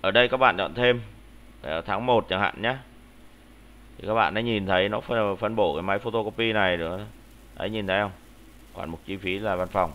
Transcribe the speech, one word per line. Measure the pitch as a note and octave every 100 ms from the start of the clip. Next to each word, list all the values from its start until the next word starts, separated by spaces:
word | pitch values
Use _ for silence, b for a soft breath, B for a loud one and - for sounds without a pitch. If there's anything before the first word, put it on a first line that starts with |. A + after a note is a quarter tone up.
Ở | -
đây | G#2+ B2
các | B2+
bạn | C3 F#2
chọn | F2+
thêm, | - B2 B2 A2 - - - - -
ờ, | C2+ D#2+
tháng | E2+ G2+ B2
một | A#2+ -
chẳng | F#2
hạn | G2+ -
nhá. | A2+ C3 - - - - - - - - - - - -
Thì | F#2+
các |
bạn | A2 F#2
đã | G2+
nhìn | A#2 A2 F#2+
thấy | F#2 G2
nó | G#2+
phân, | - A#2+ G#2+ F#2+
phân | G#2+ A2+
bổ | F#2+
cái | D2
máy | F#2 G2+
photocopy | A#2 A2+ G#2+ - A2+
này | G#2+ F#2+ F2
nữa. | E2 F2+ G#2+ - - - - -
Đấy, | F#2+
nhìn | A2 G2
thấy | F#2+
không? | G#2 F#2+ - - - - -
Khoản | F2+ F2
mục | E2 -
chi | F#2+
phí | F#2+ F#2+
là | G#2+ F2+
văn | F#2
phòng. | G2+ F2